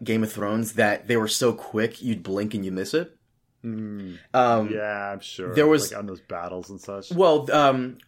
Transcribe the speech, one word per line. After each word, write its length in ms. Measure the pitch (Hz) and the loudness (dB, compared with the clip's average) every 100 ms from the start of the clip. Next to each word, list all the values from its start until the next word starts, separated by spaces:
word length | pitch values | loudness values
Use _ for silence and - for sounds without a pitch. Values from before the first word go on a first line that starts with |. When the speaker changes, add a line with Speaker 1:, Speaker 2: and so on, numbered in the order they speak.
Speaker 1:
Game 200 | 113 110 | -2 0
of 100 | 110 | 0
Thrones 400 | 107 101 110 113 | -2 -2 -2 -2
that 340 | - 107 104 - | 0 2 0 0
they 80 | 117 | 0
were 100 | 110 | 2
so 240 | - 123 | 2 2
quick 480 | 113 - 107 113 - | 0 -4 -2 -2 -2
you'd 220 | 127 107 | -4 -4
blink 320 | 85 95 107 | -2 -2 -2
and 100 | 107 | -4
you 80 | 95 | -4
miss 220 | 92 98 | -4 -2
it? 200 | 156 170 _ _ _ _ _ | -2 -2 _ _ _ _ _
Speaker 2:
Mm. 540 | 117 110 107 104 95 87 - | -10 -8 -8 -10 -12 -14 -2
Speaker 1:
Um, 380 | 131 123 113 107 | 2 4 4 2
Speaker 2:
Yeah, 400 | 107 104 104 101 | -2 -4 -4 -6
I'm 80 | 101 | -8
sure. 340 | - - 90 | -10 -10 -2
Speaker 1:
there 120 | 90 147 | 4 6
was 240 | 156 104 | 4 2
Speaker 2:
Like, 60 | 107 | -6
on 60 | 101 | -10
those 140 | 92 | -12
battles 480 | - 87 87 90 90 | -10 -10 -8 -10 -12
and 100 | 98 | -14
such. 300 | - 98 98 | -10 -12 -4
Speaker 1:
Well, 380 | 180 185 151 131 | 4 6 6 4
um, 460 | 151 143 131 127 - | 4 4 4 -2 -8